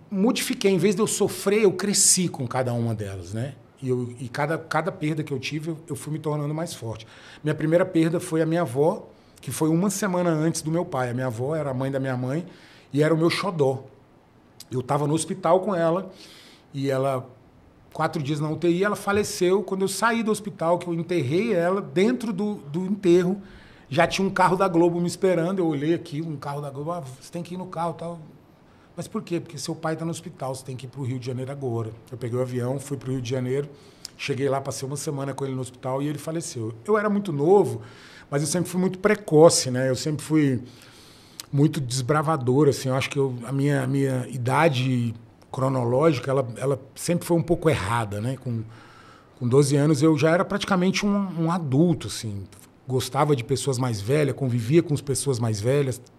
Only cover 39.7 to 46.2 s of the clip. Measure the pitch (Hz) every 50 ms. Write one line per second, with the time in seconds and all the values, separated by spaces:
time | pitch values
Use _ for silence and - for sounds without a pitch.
39.7 | 123 127 131 131 127 - - 156 151 135 - - 156 156 147 139 127 110 - -
40.7 | - - - - - - - - - - - - - - - - - 139 147 160
41.7 | 156 165 131 117 123 135 127 117 156 156 156 156 160 147 123 120 127 139 151 139
42.7 | 123 - - 131 127 135 123 - - 147 135 135 123 123 117 127 135 139 139 143
43.7 | 143 135 131 127 135 139 139 135 131 127 123 127 139 131 117 127 131 139 160 170
44.7 | 139 123 127 131 127 123 120 117 113 - - - - - - - - - 131 135
45.7 | 135 131 120 117 123 131 156 170 147 117